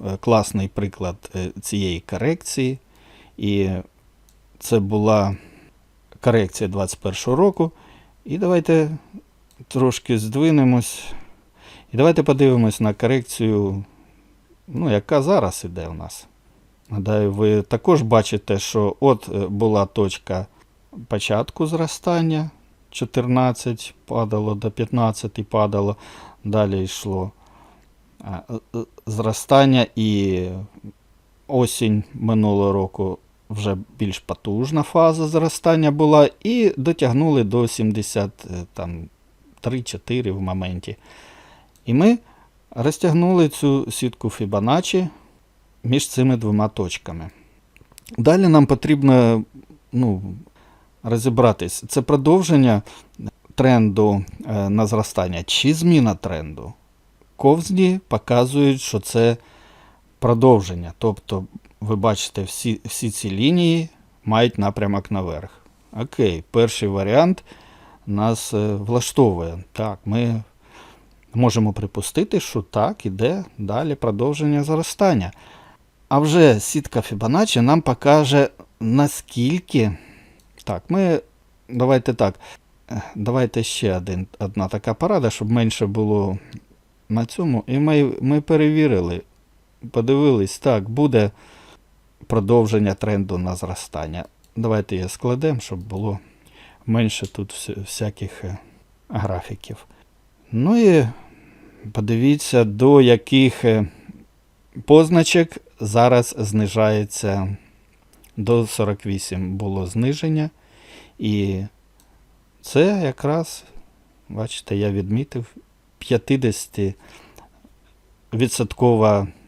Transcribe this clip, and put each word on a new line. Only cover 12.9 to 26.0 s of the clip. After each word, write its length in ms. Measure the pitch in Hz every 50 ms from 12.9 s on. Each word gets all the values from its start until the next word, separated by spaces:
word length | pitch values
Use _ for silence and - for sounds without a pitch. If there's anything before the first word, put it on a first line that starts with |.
| 101
корекцію, 920 | - 123 117 131 131 123 - - - 117 110 107 104 101 95 98 98 95 - _ _ _ _ _ _ _ _ _ _ _ _ _ _ _
ну, 240 | - 127 - 175 143
яка 300 | 104 101 - - 156 143
зараз 400 | 135 175 202 175 104 175 - - -
іде 220 | 87 87 92 82
у 60 | 82 82
нас. 340 | 78 80 82 - - - _ _ _ _ _ _ _ _ _ _ _ _ -
Гадаю, 420 | 107 101 95 107 107 107 104 101
ви 300 | 98 104 110 104 107 104
також 400 | 95 - 120 110 - 185 170 147
бачите, 580 | 117 110 120 110 107 - 110 101 - - 101 95
що 360 | - - - 110 104 98 - -
от, 300 | 135 139 123 104 - 92 90
е, 140 | 101 98
була 380 | 92 101 101 113 110 107 101 98
точка 600 | - - 113 101 95 - - - - 92 92 95 - _ _ _ _ _ _ _ _ - 196 117
початку 600 | - - 101 - - 104 107 135 - - - 165
зростання, 840 | 156 165 165 165 151 - - - 180 175 165 165 160 156 156 160 151 - _ _ _ _ _ _ _
чотирнадцять 1080 | - - 127 - - 127 120 123 123 127 127 127 120 - - 123 113 - - - - _ _
падало, 500 | - - 113 113 107 110 107 107 107 104
до 160 | 101 113 107
п'ятнадцяти 720 | - - 113 - 127 123 117 110 107 - - 104 - - 107
падало, 520 | - - 110 107 104 107 101 101 104 101 -